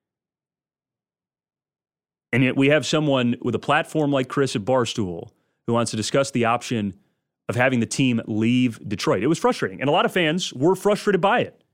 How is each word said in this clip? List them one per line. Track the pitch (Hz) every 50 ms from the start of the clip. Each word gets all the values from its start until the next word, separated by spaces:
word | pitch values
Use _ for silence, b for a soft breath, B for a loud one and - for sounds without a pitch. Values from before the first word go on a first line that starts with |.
| _ _ _ _ _ _ _ _ _ _ _ _ _ _ _ _ _ _ _ _ _ _ _ _ _ _ _ _ _ _ _ _ _ _ _ _ _ _ _ _ _ _ _ _ _ _ -
And | 120 135
yet | 127 -
we | 131 139 139
have | 147 156 123
someone | - - 156 156 147 135 131 123 120 120 -
with | - 120 113
a | 110
platform | - - 143 156 165 - - 156 151 143
like | 143 135 135 -
Chris | - 147 139 127 -
at | 127 98
Barstool | 113 131 131 120 - - - 104 90 85 82 - - _ _ _ _ _ _ _
who | - 117
wants | 117 117 - -
to |
discuss | 110 104 - - 139 135 -
the | - 123 113
option | 113 120 120 - - 123 113 104 98 95 - _ _ _ _ _ _ _ _ _ -
of | 107
having | 123 123 135 131 120
the | 113
team | 104 - - 135 127 120 113 -
leave | - 110 107 110 113 123 127 127 123 107 - -
Detroit. | 104 101 95 - 156 139 95 101
It | 143
was | 165 -
frustrating, | - 240 247 - - 98 92 -
and | - 143
a | 151
lot | 185 233
of | 226 -
fans | 190 170 151 160 185 175 - -
were | 123 135 170 185
frustrated | 185 - 202 208 202 - 208 190 185
by | 180 196 233 240
it, | 127 - - _ _ _